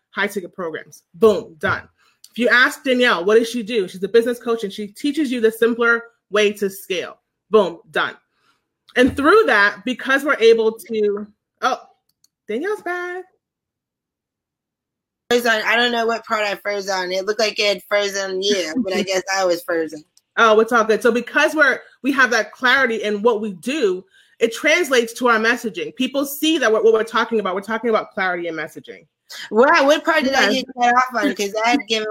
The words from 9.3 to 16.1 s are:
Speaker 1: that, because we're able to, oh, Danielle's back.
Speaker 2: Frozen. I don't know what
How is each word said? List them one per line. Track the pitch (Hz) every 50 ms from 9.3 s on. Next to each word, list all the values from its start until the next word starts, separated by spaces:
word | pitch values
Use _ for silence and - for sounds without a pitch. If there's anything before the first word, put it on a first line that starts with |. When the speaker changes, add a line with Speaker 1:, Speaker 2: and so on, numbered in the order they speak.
| 381 440 427
Speaker 1:
that, | 294 240 208 202 202 202 - -
because | 247 247 - - 254 269 277 285
we're | 302 269 -
able | 214 226 226 226 226 220 220
to, | 220 - - 226 214 208 208 202 208 214 - _ _ _ _ _ - -
oh, | 247 254 - - _ _ _ _ _ _ _ _ _ _ _ _ -
Danielle's | 208 233 311 392 427 403 -
back. | 349 349 359 349 359 359 370 359 370 _ _ _ _ _ _ _ _ _ _ _ _ _ _ _ _ _ _ _ _ _ _ _ _ _ _ _ _ _ _ _ _ _ _ _ _ _ _ _ -
Speaker 2:
Frozen. | 240 247 233 240 226 214 208
I | 196 214
don't | 233 240 240 240
know | 233 226
what | 220